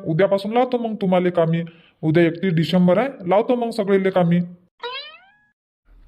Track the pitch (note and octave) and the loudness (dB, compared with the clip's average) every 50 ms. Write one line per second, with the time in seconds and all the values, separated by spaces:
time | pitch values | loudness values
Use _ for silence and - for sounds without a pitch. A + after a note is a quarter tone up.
0 | F#3+ F3+ D#3 D#3+ F#3+ G3 G3 G3 G3+ G#3 A3+ B3 C4 B3+ B3 A#3 A#3 A3+ G#3+ G3 | -4 -4 0 0 2 2 2 0 -2 -2 0 0 0 0 -2 -4 -4 -4 -6 -4
1 | G3+ F#3 F#3 F3+ F3+ F3+ F3+ F3 E3 D#3+ E3 E3+ E3 E3 - - _ _ _ - | -2 0 2 2 2 0 0 0 0 0 0 -2 -4 -6 -12 -20 _ _ _ -6
2 | D#3+ D#3+ D3+ F3 E3+ D#3+ D#3+ - F#3+ F#3+ E3 D#3+ D#3 - F3+ F3+ F3+ F3+ F3+ G3+ | -2 0 2 4 4 2 0 -2 -4 -2 0 0 -2 0 2 2 4 4 4 2
3 | B3+ C#4 - - F#3 E3+ F#3 G#3 A#3 B3 B3 A#3+ A#3 A#3 A3 - G3 G3 G3 F#3+ | 0 -2 -6 -8 -2 0 2 2 2 2 0 -2 -2 -4 -4 -4 -2 2 2 2
4 | F#3+ F#3+ - F#3 F3 E3+ E3+ F3 F3 F3 - - _ _ _ _ - A#4+ C5 C#5 | 2 2 2 2 2 2 2 2 0 -2 -8 -20 _ _ _ _ -12 -10 -10 -10
5 | D5 D5+ D#5+ E5+ F#5 G5 G#5+ A5 A5 _ _ _ _ _ _ _ _ _ - - | -14 -16 -20 -20 -20 _ _ _ _ _ _ _ _ _ _ _ _ _ -20 -20
6 | - | -12